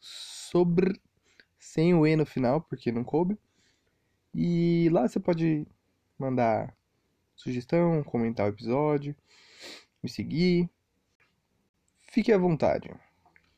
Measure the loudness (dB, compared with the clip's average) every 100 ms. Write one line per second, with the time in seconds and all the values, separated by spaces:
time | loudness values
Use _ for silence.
0 | -16 -18 -16 -16 -4 0 2 2 0 -2
1 | _ _ _ _ _ _ -8 0 2 4
2 | 4 2 0 0 0 0 -4 -6 -4 -4
3 | -2 -2 -2 -4 _ _ _ _ _ _
4 | _ _ _ -4 0 2 2 4 4 2
5 | 2 -2 -2 0 0 -2 -4 _ _ _
6 | _ -10 -4 0 2 0 -4 -12 _ _
7 | _ _ _ -14 -8 -8 -2 0 2 0
8 | -2 -4 -2 -2 -4 -4 -4 -2 0 -2
9 | -4 -12 _ _ _ -20 -20 -20 _ _
10 | -12 -8 -6 0 2 2 0 -6 _ _
11 | _ _ _ _ _ _ _ _ _ _
12 | _ -2 2 4 4 2 0 0 -6 -18
13 | _ _ _ _ _